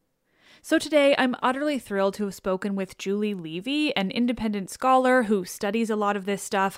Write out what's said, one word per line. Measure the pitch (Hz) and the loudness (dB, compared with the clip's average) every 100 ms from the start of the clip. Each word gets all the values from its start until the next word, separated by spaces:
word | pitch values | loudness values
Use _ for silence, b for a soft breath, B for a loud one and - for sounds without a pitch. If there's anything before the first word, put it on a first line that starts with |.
| _ _ b b b b | _ _ b b b b
So | - 320 | 0 0
today, | 302 302 277 277 | 2 4 4 4
I'm | 254 247 | 0 0
utterly | 247 262 302 277 | -2 0 -2 -4
thrilled | - 196 196 190 | -4 0 0 0
to | 202 | -6
have | 190 | -4
spoken | 196 190 202 196 | -4 -2 -2 -4
with | 190 - | -6 -8
Julie | - 202 214 | -4 -2 -2
Levy, | 196 160 165 214 294 302 - | -4 -6 -6 -4 -2 0 0
an | 190 | -2
independent | - 240 233 220 202 180 | 0 0 0 -2 -4 -6
scholar | - 262 262 254 254 | -2 4 4 6 4
who | 208 214 180 | 4 0 -2
studies | - 202 220 220 | -6 -2 0 0
a | 214 | 0
lot | 202 208 | 0 -2
of | 190 | -4
this | 196 | -6
stuff, | - 202 190 | -2 0 0